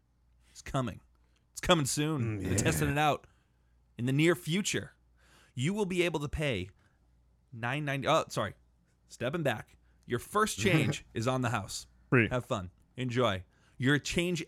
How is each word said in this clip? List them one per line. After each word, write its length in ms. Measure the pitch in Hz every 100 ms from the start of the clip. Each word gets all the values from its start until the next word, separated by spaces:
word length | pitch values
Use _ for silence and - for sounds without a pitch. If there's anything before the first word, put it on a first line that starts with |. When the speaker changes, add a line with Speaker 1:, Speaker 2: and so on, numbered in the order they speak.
| _ _ _ _ _
Speaker 1:
is 80 | -
coming. 380 | - 135 117 - - _ _ _ _
It's 80 | -
coming 240 | - 175
soon. 560 | 135 147 151 151 113 104
Speaker 2:
Mm, 80 | 92
Speaker 1:
We're 60 | 98
testing 320 | 160 151 147
Speaker 2:
yeah. 60 |
Speaker 1:
it 40 | 143
out 280 | 151 - - _ _ _ _ _ _ -
in 80 | 123
the 60 |
near 220 | 139 165
future. 580 | 170 151 185 - 110 - _ _ _ _ - _
You 200 | 127 147
will 100 | 208
be 180 | 190 185
able 180 | 170 160
to 80 | 147
pay 400 | - 151 101 95 - _ _ _ _ _ _ _
nine 320 | 113 120 147
ninety. 240 | 147 139 127
Oh, 160 | 156 -
sorry. 240 | 139 107 - _ _ _ _ _
Stepping 340 | - 123 170
back. 340 | 143 110 - - _ _ -
Your 120 | 120
first 400 | - 208 214 -
Speaker 2:
<laughs> 0 |
Speaker 1:
change 460 | 190 165 - - -
is 160 | 117 117
on 140 | 131
the 80 | 120
house. 360 | 117 92 - - _ _
Speaker 2:
Free. 200 | 127 107
Speaker 1:
Have 160 | 127 -
fun. 240 | 113 92 - _ -
Enjoy. 460 | 127 120 117 92 - _ _ -
Your 160 | 127 143
change 460 | - 180 175 165